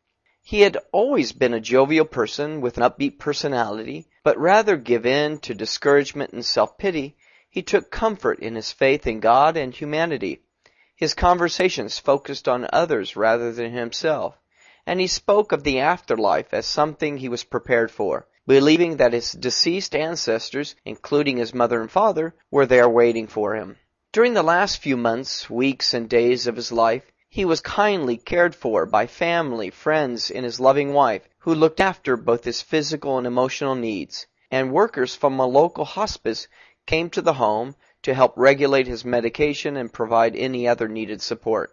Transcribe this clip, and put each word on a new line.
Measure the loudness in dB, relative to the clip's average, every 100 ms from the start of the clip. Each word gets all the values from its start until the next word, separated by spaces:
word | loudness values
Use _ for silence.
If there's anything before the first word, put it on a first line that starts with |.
| _ _ _ _
He | -4 4
had | 4 4 -2
always | 0 2 0 -2
been | 0 0 0
a |
jovial | 2 2 4 2 0
person | 0 -4 -4 -8 -4
with | -6 -2
an |
upbeat | -4 -2 -6 -4
personality, | -6 -4 -4 -4 -4 -6 -10 -14 -16 _
but | 0 2
rather | 4 4 4 0
give | 0 0
in | 2 0 0 -4
to | -10 -8
discouragement | -8 -2 4 4 4 -6 -8
and | -8 -2
self-pity, | 0 0 0 -4 -4 -8 _ _ _ _
he | -10
took | 0 -2 0
comfort | -4 -4 -2 -2 -2
in | -6
his | -8 -10
faith | 0 2 2 -2
in | 0
God | 4 4 4 0
and | -6
humanity. | -8 -6 -4 -2 -4 -6 -8 _ _ _ _ _ -6
His | -4 0
conversations | 2 2 0 0 -2 -2 -8 -4
focused | 0 0 -2 -6 -2
on | -2 0
others | 0 0 -2 -4 0
rather | 2 2 -2
than | -6 -8
himself, | -6 -8 -4 -2 -2 -4 _ _ _ _ _ -6
and | -4
he | -2
spoke | -2 0 2 2
of | -2
the | -2 0
afterlife | 0 -2 -2 0 2 0 -2
as | -6 -4
something | -2 -2 -2 -6 -6
he | -8
was | -8
prepared | -6 -8 0 0 0
for, | -2 -4 -4 -8 _ 4
believing | 6 6 4 2 2
that | 2
his | 2 -6
deceased | -6 -4 0 0 -2 -4 -4
ancestors, | -4 -4 -2 -4 -4 -8 -8 -12
including | -16 -14 -2 0 0 -2
his | -4
mother | 0 0 0
and | 0
father, | 2 2 0 -6 _ -2
were | 2 6
there | 6 6
waiting | 6 4 2 -4
for | -4 -4 -4
him. | -8 -18 _ _ _
During | 2 2
the | 4
last | 2 2 0 -2
few | -2 0
months, | 0 -2 -6 -12 -8
weeks, | -2 -2 0 -2
and | -2 0
days | 2 4 0 -2
of | -6
his | -4
life, | 0 2 0 _ _ _
he | -4 0
was | -2
kindly | -2 0 0 0 -2 -4
cared | -2 2 2
for | 0 -2 0 2
by | 0 -2
family, | -4 -2 0 -2 -6 -8
friends, | -6 0 0 0 -4 -8
and | -6
his | -8 2
loving | 4 4 2
wife, | 2 2 0 _ _
who | -2 2
looked | 2 2
after | -2 -2 -2 -2
both | 0 0
his | -2 -8
physical | -2 -2 -2 -6 -4 -4
and | -2
emotional | -2 -2 -2 -6 -4
needs, | -4 -6 -8 -14 -18 _ -6
and | -4 0
workers | 0 0 0 -4 -2
from | -2 0
a | 2
local | 4 4 0 -8
hospice | -4 -6 -6 -6 -8 -12 _ _ _ -4
came | -4 -2
to | -2
the | -2 0
home | 0 -2 -6 -12 _ _
to | -4
help | 2 2 4
regulate | 4 4 2 2 0
his | -4 -2
medication | -2 -2 -2 -2 -2 -6 -6
and | -8
provide | -6 0 2 2 0
any | -6 -2 0
other | 0 -2
needed | -6 -8 -8
support. | -8 -6 -2 -2 -4